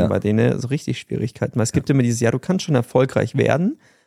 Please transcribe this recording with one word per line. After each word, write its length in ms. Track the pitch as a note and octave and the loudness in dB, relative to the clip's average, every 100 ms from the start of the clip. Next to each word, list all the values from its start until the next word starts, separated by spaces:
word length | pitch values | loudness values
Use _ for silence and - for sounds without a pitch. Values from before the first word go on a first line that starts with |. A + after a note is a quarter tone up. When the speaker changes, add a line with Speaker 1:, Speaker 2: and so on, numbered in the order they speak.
Speaker 1:
Ja. 40 | F2 | 4
Speaker 2:
bei 120 | G2 | 2
denen, 400 | G2+ A2 A#2+ - | 0 2 2 0
so 80 | B2 | -4
richtig 320 | C#3+ - B2 | -6 -6 -8
Schwierigkeiten. 560 | - A#2+ A2 - - A#2+ | -6 -6 -6 -4 -4 -2
Weil 60 | |
es 60 | A2 | -2
Speaker 1:
Ja. 40 | D#3+ | -2
Speaker 2:
gibt 140 | - | 0
immer 140 | C#3 | 2
dieses, 160 | A#2+ A#2 | 2 2
ja, 120 | A#2 | 0
du 80 | B2+ | 0
kannst 260 | - F#3 - | -2 -4 0
schon 100 | C3 | -2
erfolgreich 600 | A#2+ C3 C3 - A#2 B2+ | 2 2 2 0 -2 0
werden, 420 | A2+ B2+ F#3+ D#4+ _ _ | 2 2 0 -4 _ _